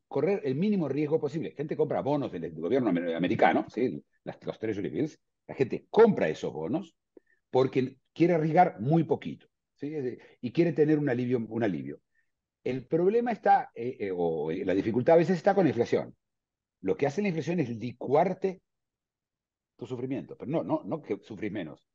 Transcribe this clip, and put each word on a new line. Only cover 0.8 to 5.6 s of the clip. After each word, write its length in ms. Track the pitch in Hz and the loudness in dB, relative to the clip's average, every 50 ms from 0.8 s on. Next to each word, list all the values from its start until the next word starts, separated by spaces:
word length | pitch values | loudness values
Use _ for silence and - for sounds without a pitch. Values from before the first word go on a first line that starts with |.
| 160 | 0
riesgo 320 | 131 131 143 151 135 156 160 | -2 -2 -2 0 0 0 0
posible. 300 | 151 139 135 165 123 92 | 0 -2 -4 -6 -6 -6
La 60 | - | -8
gente 200 | - 147 156 - | -8 -6 -4 -2
compra 260 | 131 151 139 139 92 | -2 -2 0 -2 -2
bonos 300 | 92 127 147 143 131 101 | 0 0 0 -2 -2 -4
del, 100 | 85 87 | -6 -8
del 120 | 80 78 80 | -8 -8 -6
gobierno 360 | 80 80 85 120 139 123 107 | -6 -2 0 2 2 2 2
amer-, 260 | 87 85 85 85 82 | 0 0 0 -2 -2
americano, 500 | 82 87 - 110 - - 82 80 - - - | 0 0 0 2 4 4 4 4 2 0 -2
¿sí? 320 | - 107 123 117 76 71 - _ _ _ - | -2 -2 -2 -2 -2 -6 -12 _ _ _ -14
Las, 140 | - - - - | -14 -14 -10 -10
los 120 | 85 80 | -10 -8
treasury 320 | - 107 110 104 98 95 71 | -6 -6 -6 -4 -4 -6 -6
bills, 300 | 67 92 143 156 - _ _ _ _ _ _ | -4 -4 -4 -6 -8 _ _ _ _ _ _
la 100 | - - | -8 -4
gente 320 | - | -4